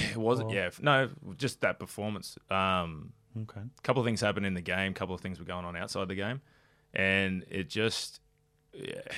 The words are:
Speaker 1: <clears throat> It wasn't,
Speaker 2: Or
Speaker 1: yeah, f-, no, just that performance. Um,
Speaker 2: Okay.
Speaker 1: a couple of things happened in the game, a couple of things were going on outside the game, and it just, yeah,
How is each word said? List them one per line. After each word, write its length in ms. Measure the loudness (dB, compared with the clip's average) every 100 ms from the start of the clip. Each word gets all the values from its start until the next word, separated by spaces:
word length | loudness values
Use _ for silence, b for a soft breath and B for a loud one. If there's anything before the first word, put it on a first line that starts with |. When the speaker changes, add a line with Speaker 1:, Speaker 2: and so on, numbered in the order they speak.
| 0
Speaker 1:
<clears throat> 60 |
It 60 | 2
wasn't, 340 | 4 4 4
Speaker 2:
Or 40 | 0
Speaker 1:
yeah, 60 | 0
f-, 160 | 0
no, 280 | 4 4 4 -4 -12 -4
just 240 | -4 2
that 180 | 0 0
performance. 580 | -6 -4 -2 -4 -8 -12 -2
Um, 640 | 2 4 2 0 -6 -12 -18 _ -8
Speaker 2:
Okay. 180 | -8 -8
Speaker 1:
a 200 | -12 -6
couple 180 | 2 4
of 40 | 4
things 120 | 2
happened 280 | 2 2 0
in 80 | -2
the 60 |
game, 300 | -2 0 0
a 40 | -2
couple 180 | -4
of 80 | -4
things 160 | -6 -8
were 80 | -8
going 180 | -6
on 120 | -6 -6
outside 300 | -4 -4 -2
the 80 | -2
game, 260 | -2 -4 _ _ _ _ _
and 540 | 2 4 6 4 0 -4
it 180 | -6 -2
just, 500 | 0 0 0 -6 -10 _ _ _ _ _
yeah, 280 | -12 -10 -10 -8